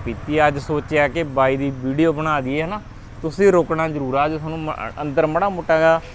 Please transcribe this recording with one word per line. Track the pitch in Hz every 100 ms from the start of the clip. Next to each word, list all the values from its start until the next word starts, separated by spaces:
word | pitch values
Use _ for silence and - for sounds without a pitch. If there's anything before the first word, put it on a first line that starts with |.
ਪੀਤੀ | 120 110 - 151
ਆ। | 151
ਅੱਜ | 139
ਸੋਚਿਆ | 139 151 - 151 143
ਕਿ | 147
ਬਾਈ | 156 131 131 135
ਦੀ | 143
ਵੀਡੀਓ | 131 131 139 165
ਬਣਾ | 147 156 151
ਦਈਏ | 131 147
ਹਨਾ। | 160 208 - - - -
ਤੁਸੀਂ | 160 151 196
ਰੁਕਣਾ | 180 147 160 160
ਜ਼ਰੂਰ | 147 135
ਆ, | 135 151
ਅੱਜ | 160
ਤੁਹਾਨੂੰ | 156 160
ਮ-, | 156 - 110 -
ਅੰਦਰ | 147 139 156
ਮਾੜਾ | 160 202
ਮੋਟਾ | 185 160 160
ਜਿਹਾ | 160 165 -